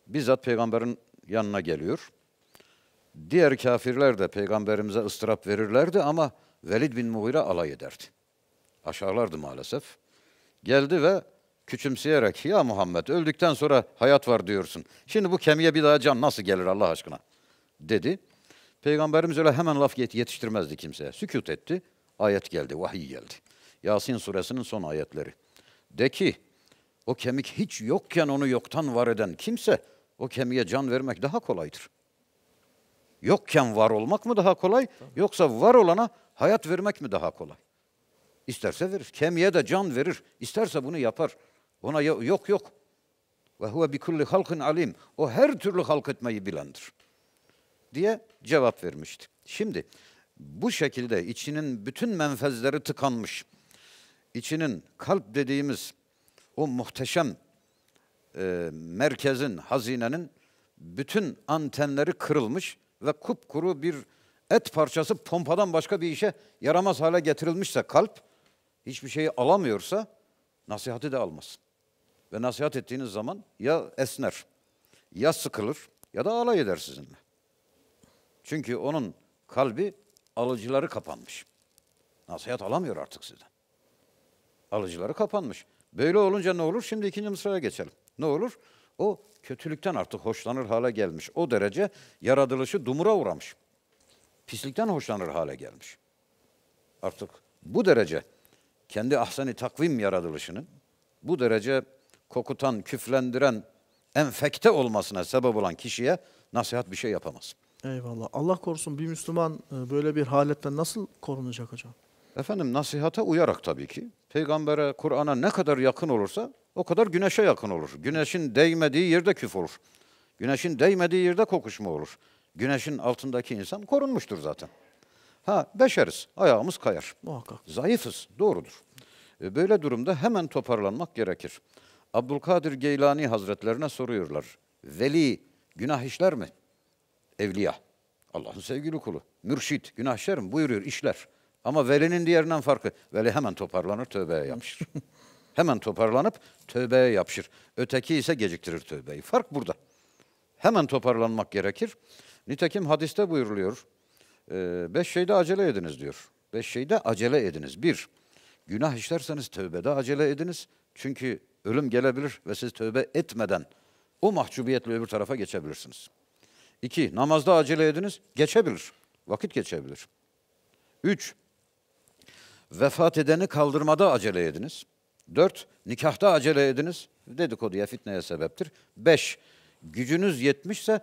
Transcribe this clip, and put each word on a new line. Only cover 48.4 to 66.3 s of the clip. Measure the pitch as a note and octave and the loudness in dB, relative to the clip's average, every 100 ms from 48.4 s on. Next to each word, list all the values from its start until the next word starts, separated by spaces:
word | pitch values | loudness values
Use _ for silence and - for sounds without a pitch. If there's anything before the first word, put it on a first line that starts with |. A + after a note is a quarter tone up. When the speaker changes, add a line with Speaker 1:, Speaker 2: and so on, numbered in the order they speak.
Speaker 1:
cevap | G#2+ D3+ B2 - | 0 4 4 2
vermişti. | F2 D2 D#2 - - _ | -6 -10 -12 -16 -20 _
Şimdi | - - G#3+ G2 - - - _ _ - | -12 -6 -4 -4 -8 -16 -20 _ _ -20
bu | C#2+ D2 B3 | -18 -6 -4
şekilde | - D3 - B2 G#2 F2 | 0 -2 -2 -2 -2 -2
içinin | A#2 - D3+ D3+ A#2+ G#2 | -8 -8 -6 -6 -6 -8
bütün | - A#3+ | -6 -4
menfezleri | F#3 D3 C3+ C#3+ A#2+ C3 C#3+ | 0 -2 0 -2 -2 -2 -2
tıkanmış, | - - C3+ A#2+ G2+ - - _ _ _ - - _ _ _ | -4 -2 -2 -2 -6 -10 -14 _ _ _ -20 -20 _ _ _
içinin | A#2+ - D#3 D#3 F2+ - - | -10 -6 -2 -2 -4 -10 -8
kalp | - F#3+ - | 0 0 0
dediğimiz | C3 C3+ C#3 C#3+ A#2 - - _ _ _ _ _ - | -2 0 0 -2 -4 -8 -18 _ _ _ _ _ -6
o | D3+ | -4
muhteşem, | B2 A2+ - C3 F3 D3 - _ _ _ _ _ _ _ _ _ - | -4 -6 -6 -2 0 0 -2 _ _ _ _ _ _ _ _ _ -8
e, | F#2 F2+ E2 | -4 -4 -6
merkezin, | D#2 E2 F2+ C#3+ B2+ C#3 B2+ C#3 E2+ | -8 -10 -2 -2 0 -2 0 -2 -6
hazinenin | - C3+ A2+ B2+ A#2 D#3+ E3 _ _ _ _ _ | -4 -4 -2 -4 -4 -4 -8 _ _ _ _ _
bütün | E2 F2+ C#3 G#3+ E3+ - - | -16 -10 -4 -2 -2 -6 -4
antenleri | D#3 D3 - C#3+ C#3 D3+ | -2 -2 -2 -2 0 0
kırılmış | F3 - D3+ A2 E3 - - _ _ | 0 0 0 0 -2 -6 -12 _ _
ve | C3 | -4
kupkuru | D3 - D#3+ - D3 F3 D3+ | -4 -4 -8 -6 -4 -2 -2
bir | E3 C#3+ A2 _ _ _ - | -4 -6 -10 _ _ _ 2
et | A3+ - | 2 2
parçası | D#3+ D3+ D#3+ D#3 | 0 2 2 -2
pompadan | G3+ - E3+ D3 F3 G3+ | -2 -2 -4 0 0 2
başka | D#3+ - G3+ | 0 0 -2
bir | E3+ | -4
işe | C#3+ G#3 | -2 -2